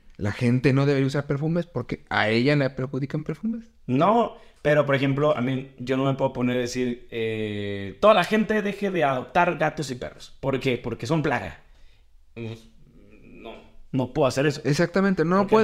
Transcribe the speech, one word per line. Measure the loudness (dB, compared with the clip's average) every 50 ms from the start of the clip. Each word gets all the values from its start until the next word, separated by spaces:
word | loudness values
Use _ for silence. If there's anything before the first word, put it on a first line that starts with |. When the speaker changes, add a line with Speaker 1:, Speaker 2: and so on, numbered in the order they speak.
| -20 -20 -12
Speaker 1:
la | -6 -4 -4 -2
gente | 0 2 2 2 4 4 4 4
no | 4 4
debería | 2 2 2 2 0
usar | 0 -2 -4
perfumes, | -2 -4 -4 -2 -2 -2 -2 -4
porque | -4 -6 -8 -8 -8 -8 -10 -8 -4
a | 0 0 2 2
ella | 2 2 4 4 2
le | 2 2 0
perjudican | -2 -6 -8 -6 -6 -6 -6 -4 -6 -6 -6
perfumes. | -6 -8 -6 -6 -6 -6 -8 -10 -18 -20 _ -6
Speaker 2:
No, | -2 0 2 4 4 4 4 2 0 -2 -10 -20 -20 -12 _ 0
pero, | 2 4 4 4
por | 2 2
ejemplo, | 2 2 0 0 2 2 2 2
a | 2
mí, | 0 -2 -2 -4 -6 -10 -14 -10
yo | -4 -2 0
no | 0 2
me | 0 0
puedo | 0 0 -2 -2
poner | 0 0 0 0
a | 0
decir, | -2 -2 -2 -2 -2 -2 -4 -6 -10 -10
eh, | -6 -4 -4 -4 -4 -4 -4 -4 -4 -6 -6 -6 -6 -6 -8 -10 -4 2
"Toda | 4 6 6
la | 6 4
gente | 2 2 0 0 0 0 -2 -2
deje | -2 -4 -4 -4 -2 0
de | 0 0
adoptar | 0 0 -2 -4 -2 2 2 2 2 2 0
gatos | -2 -2 -2 -4 -8 -8
y | -8
perros". | -8 -10 -12 -14 -16 -20 -20 -16 -8
¿Por | -4 -2 -2 0
qué? | 0 0 -2 -2
Porque | -4 -6 -8 -6 -4
son | -2 -2 0 0
plaga. | 0 -2 -4 -6 -8 -14 -16 -20 -20 -20 -20 -20 -20 -20 _ _ -20 -20 -20 -20 -20 -16
Pues, | -12 -12 -12 -12 -14 -18 -20 -20 -20 -20 -20 -20 -20 -20 -20 -20 -20 -20
no, | -20 -20 -20 -18 -16 -18 -18 -20 -20 -20 -20 -14 -6 -2
no | -2 -2 -2 0
puedo | 0 2 2
hacer | 2 2 0
eso. | 0 0 -2 -2
Speaker 1:
Exactamente, | -2 0 0 0 0 2 2 2 2 2 2 2
no | 2 2 2 2
Speaker 2:
Porque | 4 4
el | 4